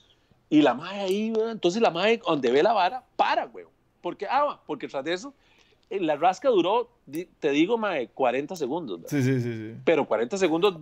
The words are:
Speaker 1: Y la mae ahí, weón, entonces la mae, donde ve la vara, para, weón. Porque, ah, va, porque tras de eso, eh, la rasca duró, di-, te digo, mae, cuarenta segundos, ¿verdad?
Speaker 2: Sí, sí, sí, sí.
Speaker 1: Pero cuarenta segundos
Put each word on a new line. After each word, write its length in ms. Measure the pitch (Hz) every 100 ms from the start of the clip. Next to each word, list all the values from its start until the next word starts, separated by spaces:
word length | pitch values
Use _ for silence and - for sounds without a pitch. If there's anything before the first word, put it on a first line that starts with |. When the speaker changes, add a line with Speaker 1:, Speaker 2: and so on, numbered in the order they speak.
| _ _ _ _ -
Speaker 1:
Y 100 | 151
la 140 | 143
mae 260 | 240 175 202
ahí, 320 | 196 202 220
weón, 140 | 220 226
entonces 280 | 220 175 208
la 100 | 208
mae, 280 | 170 208 226
donde 320 | - 147 123
ve 100 | 135
la 120 | 196
vara, 280 | 220 180 254 - -
para, 300 | 208 311 151
weón. 240 | 104 85 _ _ _
Porque, 240 | 175 - 196
ah, 160 | 254
va, 160 | 294 - -
porque 200 | 143 131
tras 160 | 143
de 120 | 143
eso, 180 | 180 277 - _ _ _ _ -
eh, 100 | 196
la 180 | 160 147
rasca 340 | 175 185 269
duró, 400 | 208 170 226 233 _ -
di-, 180 | 147 175 _
te 100 | 156
digo, 260 | 143 180 233
mae, 300 | 214 160 117
cuarenta 460 | - 127 131 147
segundos, 460 | 185 127 165 143 87
¿verdad? 160 | - 147
Speaker 2:
Sí, 60 |
sí, 180 | 131 135
sí, 140 | 120 113 110
sí. 80 | 117
Speaker 1:
Pero 220 | 135 156 131
cuarenta 300 | 110 120 196
segundos 400 | 185 160 202 165